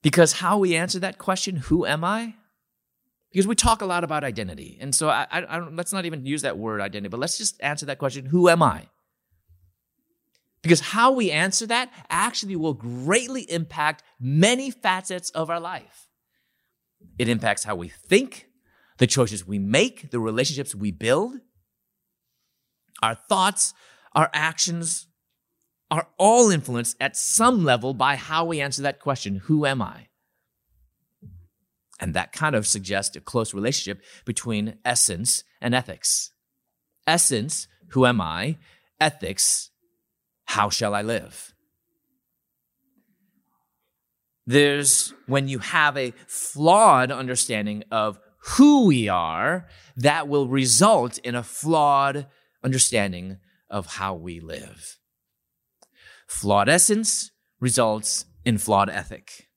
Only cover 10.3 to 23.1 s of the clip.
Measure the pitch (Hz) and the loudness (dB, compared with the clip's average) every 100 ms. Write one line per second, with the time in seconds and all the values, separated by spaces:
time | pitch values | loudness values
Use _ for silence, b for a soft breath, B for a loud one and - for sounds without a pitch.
10.3 | _ _ _ 165 165 - 208 247 262 202 | _ _ _ 2 2 2 2 4 4 0
11.3 | 151 185 - 220 233 247 B B 165 220 | 0 0 -2 -2 -2 -2 B B -2 -2
12.3 | 247 202 185 160 123 117 123 135 214 247 | -4 -6 -2 -2 -4 -8 -6 0 0 0
13.3 | 262 - 170 160 156 151 151 _ _ 127 | -10 -6 -6 -6 -2 -2 -2 _ _ 0
14.3 | 147 196 254 269 - 202 185 190 185 180 | 4 4 4 -2 -4 -4 -4 -6 -10 -8
15.3 | 165 160 170 170 165 107 - _ _ _ | -6 -4 -6 -6 -12 -16 -20 _ _ _
16.3 | _ _ _ _ _ _ _ - - 120 | _ _ _ _ _ _ _ -20 -6 -2
17.3 | 113 110 101 - 98 87 - - 196 269 | 0 -2 -2 -6 -8 -10 -16 0 0 0
18.3 | - _ _ _ _ _ _ 123 139 117 | -12 _ _ _ _ _ _ 0 2 0
19.3 | 101 90 101 98 127 247 - 147 123 110 | -2 -6 -4 0 2 0 -2 -8 -4 -2
20.3 | 110 131 139 139 101 104 85 113 143 226 | -2 -2 -4 -8 -6 -6 -4 0 0 0
21.3 | 262 _ _ _ _ _ _ _ _ _ | -8 _ _ _ _ _ _ _ _ _
22.3 | _ _ _ _ _ _ - 113 | _ _ _ _ _ _ -2 -2